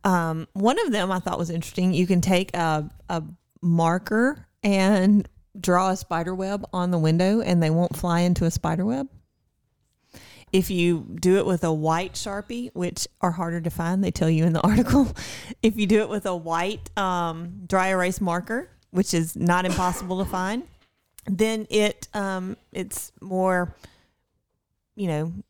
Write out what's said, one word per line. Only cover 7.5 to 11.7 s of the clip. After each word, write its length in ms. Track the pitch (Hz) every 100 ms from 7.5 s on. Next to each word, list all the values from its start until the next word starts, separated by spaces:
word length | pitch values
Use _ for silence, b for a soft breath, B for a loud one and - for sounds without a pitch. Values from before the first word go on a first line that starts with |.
| 175
they 80 | 160
won't 260 | 165 175 -
fly 260 | 180 170
into 240 | 175 175 170
a 40 |
spider 360 | - 160 165 190
web. 220 | 254 269 - _ _ _ _ _ _ _ _ B B B B B
If 200 | 190 185
you 340 | 185 175 170 - 170
do 180 | 180 190
it 80 | -
with 180 | 175
a 80 | 170